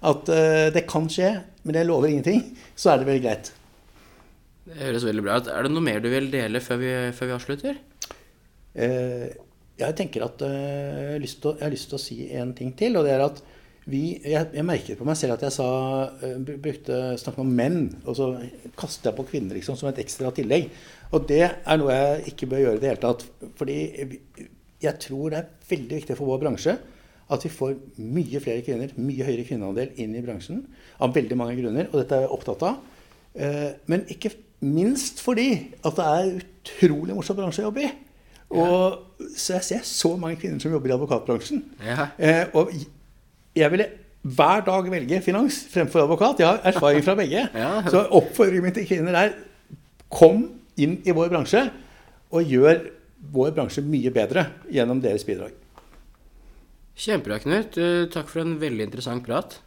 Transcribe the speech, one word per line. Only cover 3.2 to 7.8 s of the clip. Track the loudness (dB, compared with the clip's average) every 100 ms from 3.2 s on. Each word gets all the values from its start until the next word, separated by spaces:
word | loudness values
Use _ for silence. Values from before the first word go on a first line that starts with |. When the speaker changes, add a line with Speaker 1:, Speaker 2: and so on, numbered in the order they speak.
Speaker 1:
greit. | 0 -4 -8 -20 _ _ _ -20 -20 -20 -20 _ _ _ -20
Speaker 2:
Det | -10
høres | -4 -2 -2
veldig | -2
bra | 0 -2
ut. | -2
Er | -4
det | -2
noe | 0 0
mer | -2
du | 0
vil | -2 -2
dele | -4 -2 -4
før | -4 -4
vi, | -2 -4 -4 -6
før | -6
vi | -6
avslutter? | -6 -6 -6 -8